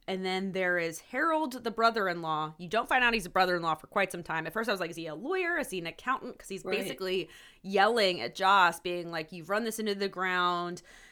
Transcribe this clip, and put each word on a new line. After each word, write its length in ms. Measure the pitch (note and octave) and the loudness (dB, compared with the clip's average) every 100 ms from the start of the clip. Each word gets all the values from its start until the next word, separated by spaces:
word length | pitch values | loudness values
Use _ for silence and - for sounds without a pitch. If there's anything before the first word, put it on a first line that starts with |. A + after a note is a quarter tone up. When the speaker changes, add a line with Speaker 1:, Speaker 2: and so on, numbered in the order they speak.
| - | -6
Speaker 1:
and 160 | F#3+ F#3 | -4 -2
then 260 | F#3+ F#3+ | -2 -2
there 260 | F#3 F3+ F3+ | 0 2 2
is 220 | E3 D#3+ | 0 -6
Harold, 640 | - B3+ E4 D#4 D#4 B3 | -8 -2 0 2 0 -4
the 80 | A#3+ | -6
brother-in-law. 840 | G#3+ A3+ A3 F#3+ E3+ D#3+ D#3 D#3 D#3 | 2 2 2 0 -2 -2 -2 -4 -8
You 100 | F3 | -2
don't 220 | G#3+ B3 | -2 2
find 120 | C4 | 4
out 120 | A#3+ | 4
he's 120 | A#3 E3+ | 2 0
a 20 | |
brother-in-law 460 | F#3 F3+ F3 E3 D#3 | 2 4 4 0 -2
for 120 | - | -2
quite 240 | G#3 F#3+ | 0 0
some 120 | F3 | -2
time. 220 | E3+ D#3+ E3 | -6 -6 -4
At 60 | |
first, 160 | A3 A3+ | -4 -2
I 60 | |
was 80 | G3 | -2
like, 80 | E3+ | -4
"Is 80 | E3 | -6
he 100 | E3 | -8
a 80 | D3+ | -8
lawyer? 420 | B3+ F#4+ E4+ E4+ | -4 -2 0 -2
Is 120 | C4 | -2
he 100 | F#3 | -6
an 80 | E3 | -8
accountant?" 500 | - - C4 B3 - | -6 -4 -4 -6 -14
'Cause 100 | - | -12
he's 160 | G3 F#3 | -10 -4
Speaker 2:
Right. 140 | G3+ | -4
Speaker 1:
basically 500 | - - F#3 F#3 D#3 - - - | -4 -4 -2 -2 -4 -10 -20 -16
yelling 580 | F#3 G3 G#3 A#3 G3 F3 | 0 4 6 6 2 2
at 160 | A#2+ - | -4 0
Joss, 460 | F#3+ G3+ F3 E3+ | 4 8 6 4
being 280 | F3+ F3 E3+ | -4 -4 -4
like, 220 | E3 D#3+ | -6 -8
"You've 180 | F3+ D#3 | -10 -4
run 140 | G#3 | -2
this 160 | A3+ A3 | -2 -2
into 160 | G#3+ G3 | -4 -2
the 140 | G3 | -2
ground. 720 | F#3 F#3 F3+ F3+ F3 F3 F3 - - - | -2 0 2 2 2 -2 -8 -14 -20 -20